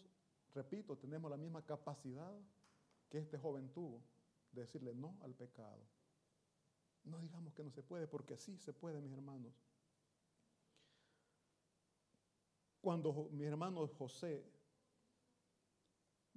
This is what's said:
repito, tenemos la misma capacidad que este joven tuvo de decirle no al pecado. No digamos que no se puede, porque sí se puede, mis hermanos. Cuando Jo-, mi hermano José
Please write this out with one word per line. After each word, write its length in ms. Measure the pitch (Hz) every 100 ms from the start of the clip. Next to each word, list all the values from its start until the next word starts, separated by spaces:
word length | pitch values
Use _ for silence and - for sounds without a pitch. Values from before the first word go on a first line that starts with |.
| - - _ _ _
repito, 420 | 139 135 202 208 139
tenemos 320 | 131 156 160
la 80 | 143
misma 280 | 160 165
capacidad 680 | 151 151 147 143 131 131 175 208 196 - - - - - -
que 100 | 151
este 200 | 151 147
joven 340 | 156 139 131
tuvo 320 | 160 165 117 - - - _ -
de 80 | 123
decirle 340 | 117 - 127
no 240 | 123 151 196
al 120 | 139
pecado. 480 | 127 123 - 107 104 110 _ _ _ _ _ _ _ _ _ _ _
No 140 | 147 165
digamos 340 | 165 170 160
que 100 | 147
no 60 | 151
se 120 | 139
puede, 240 | 135 175 156
porque 300 | 143 131 127
sí 220 | - 185
se 140 | -
puede, 280 | 139 170 151
mis 120 | 139
hermanos. 420 | 135 139 135 120 - - _ _ _ _ _ _ _ - _ _ - - - - _ _ _ _ _ _ _ _ _ _ _ _ _ _ _ _ -
Cuando 320 | 190 170 156
Jo-, 180 | 147 156
mi 140 | 147
hermano 440 | 147 151 180 175 147
José 560 | 151 127 - 175 143 - - - _ _ _ _ _ _ _ _ _ _ _ _ _ _ _ _